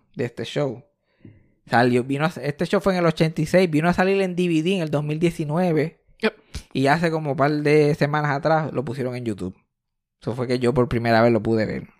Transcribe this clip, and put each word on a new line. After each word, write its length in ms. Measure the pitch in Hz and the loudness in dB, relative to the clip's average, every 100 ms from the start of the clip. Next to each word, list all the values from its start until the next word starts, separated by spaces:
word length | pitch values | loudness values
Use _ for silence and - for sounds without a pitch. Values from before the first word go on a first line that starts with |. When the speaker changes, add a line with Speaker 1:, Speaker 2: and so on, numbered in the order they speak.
| _ - | _ -8
Speaker 1:
de 100 | 120 | -8
este 200 | - 117 | -6 -8
show. 380 | 143 143 117 _ _ _ _ - - _ _ - | -4 -4 -6 _ _ _ _ -20 -20 _ _ -2
Salió, 400 | 117 123 123 127 | 2 4 2 0
vino 180 | 139 | -2
a, 80 | 160 - | -4 -4
este 240 | 139 - 175 | -8 -6 -2
show 140 | 202 | 0
fue 140 | 202 | 0
en 60 | 185 | 2
el 60 | 170 | 0
ochenta 360 | - 160 165 | 2 0 0
y 40 | 156 | 2
seis, 240 | 180 185 | 2 2
vino 200 | 151 165 | 2 0
a 40 | |
salir 280 | 180 185 196 | 0 0 0
en 160 | 190 175 | 0 -2
D 100 | 180 | 0
V 160 | 156 | 0
D 120 | 160 196 | 0 -2
en 60 | |
el 60 | 156 | -2
dos 140 | 147 | -4
mil 160 | 147 156 | -4 -2
diecinueve. 840 | 170 165 147 156 185 156 160 - _ - | -2 -2 -4 0 0 0 -2 -6 _ -4
Speaker 2:
Yep. 140 | 220 - _ - - | -4 -4 _ -16 -10
Speaker 1:
Y 160 | 131 135 | -2 2
hace 240 | 160 165 | 2 0
como 200 | 160 151 | -2 -4
un 60 | 135 | 0
par 140 | 139 | 0
de 420 | 151 147 151 147 151 | 2 2 4 4 2
semanas 360 | 143 151 147 | 0 0 -2
atrás 400 | 139 151 160 156 | -2 0 0 0
lo 140 | - 123 | -6 -6
pusieron 320 | 131 123 123 | -6 -6 -6
en 80 | 117 | -6
YouTube. 280 | 95 92 - _ _ _ _ _ _ | -6 -8 -10 _ _ _ _ _ _
Eso 120 | - | -8
fue 140 | 120 127 | -4 -2
que 120 | 127 | 0
yo 140 | 120 | 2
por 140 | 120 120 | 2 2
primera 340 | 120 117 113 | 0 2 4
vez 120 | 120 | 6
lo 100 | 110 | 4
pude 220 | 110 113 95 | 2 0 0
ver. 240 | 90 - _ | -4 -10 _